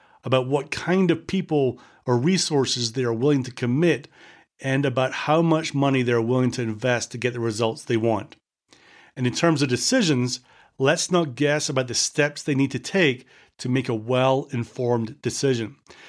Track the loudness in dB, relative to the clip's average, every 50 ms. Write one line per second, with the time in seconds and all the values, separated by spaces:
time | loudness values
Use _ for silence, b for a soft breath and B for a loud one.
0 | b b b b -2 0 0 2 2 0 -2 -2 -2 -4 -10 -6 -2 0 2 2
1 | 4 2 2 0 -2 -4 -4 -4 -2 0 0 2 2 0 -2 B B B B B
2 | B 0 0 2 4 2 2 2 0 0 0 0 0 0 -2 -4 -4 -4 -4 -4
3 | -2 -2 -2 0 2 2 2 2 0 -4 -6 -4 -2 0 0 2 2 2 2 0
4 | -4 -14 B B B B B B B B _ _ -4 -2 -2 0 0 0 0 0
5 | 0 0 -2 -6 -2 0 2 2 4 4 2 0 0 -4 -2 0 0 2 2 2
6 | 2 2 2 0 2 2 2 2 2 0 0 -2 -4 -6 -6 -2 0 0 0 0
7 | -2 -6 -8 -4 -4 -4 -2 -2 -4 -4 0 0 0 0 -2 -4 -4 -2 0 0
8 | 2 2 0 0 -4 -10 -18 _ _ _ _ _ _ b b b b b b b
9 | b b b -2 -2 -2 0 2 2 2 4 2 2 0 0 0 0 2 2 2
10 | 2 2 2 2 0 -2 -4 -8 b b b b b b b 0 2 2 2 0
11 | 0 0 0 0 0 0 -2 -2 0 0 0 0 -2 -2 -2 -2 -2 0 -2 -2
12 | -2 -2 0 0 0 0 -2 -6 -4 -2 0 2 0 0 -2 -6 -6 -2 0 2
13 | 2 2 2 -2 -8 b b b b b b -8 -4 -2 0 0 0 -2 -4 -4
14 | -2 -2 0 2 2 2 2 0 -2 -4 -6 -6 -6 -6 -6 -4 -2 0 0 0
15 | -2 -4 -8 -8 -6 -6 -4 -2 0 0 0 0 -4 -8 -12 _ _ B B B
16 | B